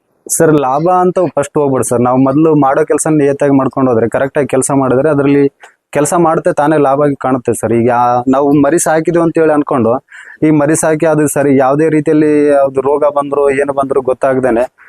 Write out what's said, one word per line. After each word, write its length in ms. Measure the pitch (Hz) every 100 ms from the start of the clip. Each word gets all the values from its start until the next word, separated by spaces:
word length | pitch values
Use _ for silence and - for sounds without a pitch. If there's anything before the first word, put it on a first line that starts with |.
| _ _ -
ಸರ್, 260 | - 160
ಲಾಭ 280 | 151 131 143 170 180
ಅಂತ 180 | 180 185
ಫಸ್ಟ್ 400 | 165 - 139 151
ಹೋಗ್ಬಿಡಿ 300 | 143 127 113
ಸರ್. 120 | 120
ನಾವು 180 | 123 131
ಮೊದ್ಲು 360 | 135 143 160
ಮಾಡೋ 300 | 151 135 147
ಕೆಲ್ಸ 220 | 156 151 160
ನಿಯತ್ತಾಗಿ 500 | 151 139 143 143 135
ಮಾಡ್ಕೊಂಡು 340 | 131 139 131
ಹೋದ್ರೆ, 180 | 113 113
ಕರೆಕ್ಟ್ 300 | 127 139 151
ಆಗಿ 80 | 131
ಕೆಲ್ಸ 240 | 131 127
ಮಾಡಿದ್ರೆ 400 | 139 127 123 151
ಅದ್ರಲ್ಲಿ 380 | 143 139 143 139 _ - _ -
ಕೆಲ್ಸ 240 | 147 147
ಮಾಡುತ್ತೆ 380 | 175 160 160 175
ತಾನೇ 260 | 151 147 156
ಲಾಭ 240 | 135 143
ಆಗಿ 140 | 147 139
ಕಾಣುತ್ತೆ 380 | 131 131 120
ಸರ್. 180 | 107 110
ಈಗ 180 | 117 120 120 123 123 131
ನಾವು 240 | 131 147
ಮರಿ 260 | 147 139 170
ಸಾಕಿದ್ವಿ 440 | 170 160 160 170
ಅಂತೇಳಿ 300 | 170 165 160
ಅನ್ಕೊಂಡು 540 | 147 143 143 113 131 - - - - 156
ಈ 40 |
ಮರಿ 260 | 151 143 160
ಸಾಕಿ 300 | 165 156 160
ಅದು 220 | 151 147
ಸರಿ 280 | 147 139 135
ಯಾವುದೇ 320 | 131 147 156
ರೀತಿಯಲ್ಲಿ 600 | 156 156 151 151 147 147
ಯಾವ್ದು 320 | 139 139 135
ರೋಗ 240 | 131 147 147 143
ಬಂದ್ರು 340 | 143 143 143
ಏನು 220 | 135 139
ಬಂದ್ರು 280 | 139 135 135
ಗೊತ್ತಾಗ್ದೇನೆ, 720 | 131 127 135 131 127 113 127 _